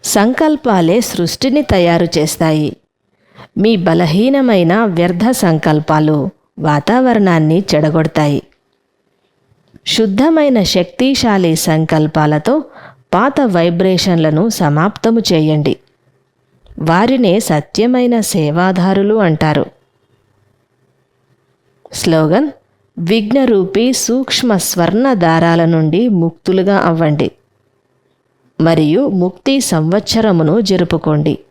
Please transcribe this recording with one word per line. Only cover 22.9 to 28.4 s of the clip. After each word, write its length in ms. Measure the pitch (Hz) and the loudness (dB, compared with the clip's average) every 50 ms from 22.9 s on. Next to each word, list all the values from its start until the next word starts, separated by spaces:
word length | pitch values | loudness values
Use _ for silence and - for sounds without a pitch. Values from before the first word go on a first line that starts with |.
| _ | _
విఘ్నరూపి 880 | - 175 165 208 226 208 208 240 277 269 247 226 196 185 185 - 196 233 254 254 - - | -8 -4 -2 -2 -2 0 0 0 0 2 2 2 0 0 0 -2 -2 0 0 -2 -2 -2
సూక్ష్మ 520 | - 233 262 262 - - - - 240 208 180 - - | -2 -2 -2 -2 -4 -4 -4 -2 0 0 -2 -2 -4
స్వర్ణ 380 | - 185 170 165 180 220 254 277 254 196 170 | -2 -2 -2 0 0 0 0 0 0 0 0
దారాల 380 | 165 160 165 170 170 165 165 165 165 170 | 0 2 2 2 2 2 2 2 2 2
నుండి 260 | 160 156 156 156 180 240 247 208 180 | 2 0 0 0 0 0 0 0 0
ముక్తులుగా 560 | 165 165 165 _ _ 180 185 190 185 196 202 196 - 165 | 0 -2 -4 _ _ -2 0 0 0 0 0 0 0 0
అవ్వండి 400 | 165 160 165 151 147 143 135 - - _ _ _ _ _ _ _ _ _ _ _ _ _ _ _ _ _ _ _ _ _ | 0 0 0 0 0 0 -2 -4 -6 _ _ _ _ _ _ _ _ _ _ _ _ _ _ _ _ _ _ _ _ _